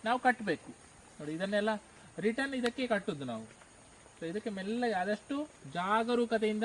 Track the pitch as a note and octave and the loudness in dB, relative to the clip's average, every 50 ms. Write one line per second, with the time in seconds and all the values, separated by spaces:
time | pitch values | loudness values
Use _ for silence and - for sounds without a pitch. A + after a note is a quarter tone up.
0 | - A3 B3 B3+ - B3+ A#3+ - A3 G3+ D3+ - - - - - - - - - | 2 0 0 4 4 4 4 4 0 -2 -2 -2 -4 -16 -18 -18 -20 -20 -20 -20
1 | - - - - D#3 D3 D#3 E3 F#3+ G3 G#3 G#3 G3+ A3 G#3+ G3+ - - - - | -20 -20 -14 -10 -6 -6 -4 -2 -2 2 2 2 2 2 0 -2 -6 -16 -20 -20
2 | - - - - F3 A3 A3+ C4 C4+ C#4 C4+ B3+ A#3+ A#3+ - - B3+ A#3+ A3+ G3+ | -20 -14 -8 0 0 0 2 2 -2 -2 0 0 0 0 0 0 0 2 2 2
3 | F#3+ - E3+ C#3 C#3 B2+ A2+ A2 A2 - - - - - - - - - - - | 2 -2 -4 -4 -4 -6 -6 -6 -8 -12 -18 -20 -20 -20 -20 -20 -20 -20 -20 -20
4 | - - - - E3+ E3 F3 A3 - A#3 G3+ F#3+ F#3 G3+ A3+ A#3+ B3 A#3 G#3 F3+ | -20 -20 -14 -8 -8 -6 -6 -4 -4 -4 -6 -4 -4 -4 -2 0 0 2 2 2
5 | F#3 G3+ G#3+ G#3+ - - C#4 C#4+ D4+ - - - - C#3 C#3 E3+ F3+ G3 G#3 A3+ | 2 0 0 -2 -2 -6 -4 -4 -4 -6 -10 -18 -16 -8 -4 -4 0 2 2 2
6 | A#3 A#3 A#3+ A#3+ A#3+ A3+ A3+ G#3+ A3 G#3+ G#3+ G#3+ | 4 2 2 2 2 2 2 2 2 2 2 2